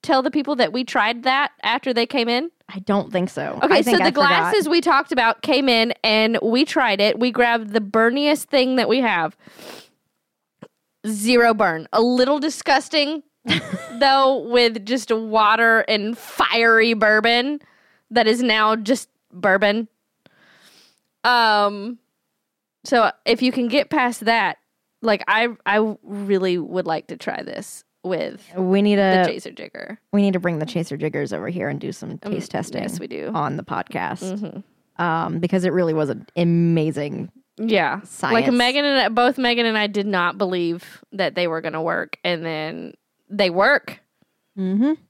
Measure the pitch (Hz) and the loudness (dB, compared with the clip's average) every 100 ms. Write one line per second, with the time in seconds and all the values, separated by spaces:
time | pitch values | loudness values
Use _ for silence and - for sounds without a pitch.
0 | - 269 269 302 277 269 240 240 247 254 | 2 0 0 -2 -4 0 0 -2 -4 0
1 | 214 240 262 269 285 _ 208 247 262 233 | 0 -2 -2 0 -2 _ -4 -2 -2 -2
2 | 240 277 233 240 339 _ - 190 190 202 | -2 -2 -2 -2 -4 _ -16 -10 -2 -2
3 | - 185 185 - 143 135 277 330 240 - | 0 -4 -4 -6 -8 -2 2 2 4 2
4 | - 285 285 294 339 415 311 339 330 277 | 2 2 2 2 2 0 2 0 4 2
5 | 277 254 233 - - 269 277 233 226 - | 2 0 0 0 0 2 4 2 2 0
6 | 226 220 220 233 233 240 285 311 247 202 | 0 2 2 0 0 2 2 2 2 2
7 | 208 220 247 233 240 233 214 220 202 220 | 2 2 0 2 2 2 -2 -6 -2 2
8 | 226 269 294 294 - 277 262 254 - 247 | 2 2 0 0 0 0 2 2 2 2
9 | 240 180 160 _ - - - - - _ | 2 0 -2 _ -20 -20 -20 -20 -20 _
10 | _ _ _ _ _ _ - _ _ _ | _ _ _ _ _ _ -20 _ _ _
11 | 214 214 214 240 233 220 196 160 - 214 | -10 -4 2 4 4 4 0 0 -2 2
12 | 240 247 254 294 302 - - 277 - 311 | 2 4 2 2 -2 -4 0 0 2 0
13 | 285 311 _ _ 240 170 - 185 - 233 | 0 -4 _ _ -4 -4 -4 -10 -10 0
14 | 269 269 269 269 190 240 240 226 202 254 | 4 6 4 2 0 2 2 0 -4 -4
15 | 208 220 220 220 208 220 226 226 - 214 | -2 -4 0 2 4 4 4 4 2 -2
16 | 208 233 - - - 226 233 226 226 220 | -2 -8 -12 -4 0 2 4 6 4 4
17 | 214 214 226 240 262 294 _ _ _ _ | 4 4 4 2 0 -6 _ _ _ _
18 | _ 226 220 233 247 220 214 220 208 190 | _ 2 2 2 2 2 2 2 0 -2
19 | - _ _ 180 196 190 208 214 220 _ | -4 _ _ -2 2 4 4 0 -4 _
20 | _ _ _ _ _ _ _ _ _ _ | _ _ _ _ _ _ _ _ _ _
21 | _ _ 233 240 226 208 202 202 208 240 | _ _ 0 4 4 4 2 -2 -10 -12
22 | _ _ _ _ _ _ _ _ - 247 | _ _ _ _ _ _ _ _ 0 2
23 | 208 - - 233 254 262 240 277 277 311 | 2 0 -2 0 0 0 0 0 0 0
24 | 247 233 220 226 190 - _ _ _ _ | 0 0 0 2 0 -4 _ _ _ _
25 | 226 208 - 214 240 226 - 208 220 208 | -2 0 0 0 0 -2 0 0 0 -4
26 | - 202 202 196 185 180 - 180 165 160 | -12 -10 -2 0 0 -2 -4 -6 -4 -6
27 | - - - - - - - - _ _ | -6 -10 -8 -8 -10 -12 -14 -18 _ _
28 | 185 170 160 - - 180 185 196 208 202 | -6 -4 -6 -10 -12 -4 2 4 4 4
29 | 190 185 180 - - - - - - 220 | 4 4 2 -2 -12 -16 -16 -14 -16 -18
30 | _ 208 202 185 175 160 156 170 165 143 | _ 0 2 2 -2 -4 -4 -6 -6 -6
31 | 151 143 143 80 101 175 110 143 - - | -4 -4 -6 -6 -6 -6 -6 -6 -10 -12
32 | 170 165 202 196 - 185 180 - - 175 | -14 -12 -8 -8 -6 -8 -8 -8 -8 -10
33 | - 76 73 165 147 156 170 90 - - | -10 -10 -8 -6 -4 -6 -8 -8 -6 -6
34 | 90 - 190 202 202 - - _ _ - | -6 -6 -8 -8 -10 -12 -18 _ _ -6
35 | 170 165 170 165 175 190 180 175 170 156 | -2 -2 -4 -4 -2 0 0 0 0 0
36 | 147 - - - 170 170 170 165 156 147 | -2 -4 -8 -2 2 4 2 2 0 -4
37 | 147 131 170 _ _ - 220 202 151 202 | -8 -8 -12 _ _ -8 0 0 0 -4
38 | - - 139 226 269 247 240 277 285 269 | -10 -6 -2 0 2 2 2 0 0 0
39 | 214 226 247 269 247 240 233 220 208 208 | 0 2 0 2 -2 0 0 0 -2 -2
40 | 202 190 175 196 190 180 170 170 - - | -2 0 0 -2 -4 -2 -2 -4 -10 -20
41 | _ 196 175 180 175 160 160 160 165 170 | _ -4 -4 -2 -4 -4 -6 -6 -4 -4
42 | 165 - 180 170 165 156 156 165 - - | -6 -8 -6 -4 -6 -8 -8 -10 -14 -18
43 | _ _ _ 202 190 175 220 285 - - | _ _ _ -2 0 2 2 2 -2 -20
44 | _ _ _ _ _ 202 185 202 269 311 | _ _ _ _ _ -6 -2 0 0 0
45 | _ | _